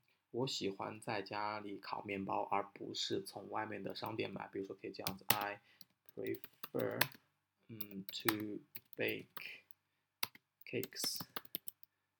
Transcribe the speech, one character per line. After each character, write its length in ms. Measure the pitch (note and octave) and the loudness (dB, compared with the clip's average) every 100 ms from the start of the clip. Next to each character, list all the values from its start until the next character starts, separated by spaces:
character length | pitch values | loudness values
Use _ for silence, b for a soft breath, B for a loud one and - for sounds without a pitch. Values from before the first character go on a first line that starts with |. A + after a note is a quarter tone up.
| b b _ | b b _
我 140 | A#2 C3+ | 0 2
喜 220 | - G2+ | 2 0
欢 320 | G2 G#2+ G#2+ | 0 -2 -2
在 220 | B2+ G#2+ | 0 0
家 380 | F#2+ G#2 G#2 G#2+ | 0 0 0 0
里 180 | G2+ G2+ | -2 -6
烤 240 | - - | -4 -4
面 220 | G#2 G2 | 0 0
包， 180 | G2 G2+ | 4 4
而 220 | - G2+ G2+ | 6 4 4
不 220 | - - | -2 -4
是 300 | G#2+ - G2+ | 0 2 2
从 260 | G2 G#2+ G2+ | 0 -6 -4
外 140 | G#2 | -2
面 180 | G#2+ G#2 | 0 -2
的 120 | F#2+ | -4
商 220 | - G#2+ A2 | -2 -2 0
店 140 | G2+ | 0
买。 180 | G2 G#2 | -2 -4
比 100 | G2 | -2
如 80 | G2 | -2
说， 80 | |
可 140 | G2+ G2 | -4 -8
以 40 | |
这 100 | G2 | -2
样 120 | G#2 F#2+ | -2 0
子， 80 | - | 2
I 320 | G#2 G2+ G#2 B B B _ _ | 4 2 -2 B B B _ _
prefer, 880 | - A2 A2+ - - - C3+ A2 A2 - - _ _ _ _ - | -6 -2 -2 -6 -12 -4 0 4 6 6 4 _ _ _ _ -12
um, 340 | A2+ G2+ G2 | -8 -6 -6
to 580 | F#2+ - A#2 G#2+ G#2+ G2 - - - - | -4 -2 2 2 0 -6 -8 -20 -12 -2
bake 300 | A2 G#2+ - - - - - - _ _ _ _ - - _ _ | 0 0 -4 -10 -10 -12 -16 -20 _ _ _ _ -6 -6 _ _
cakes 560 | - A#2+ - - - - - - - - - - _ _ _ _ | -4 -2 -2 -2 -2 -2 -6 -10 -8 -10 -10 -14 _ _ _ _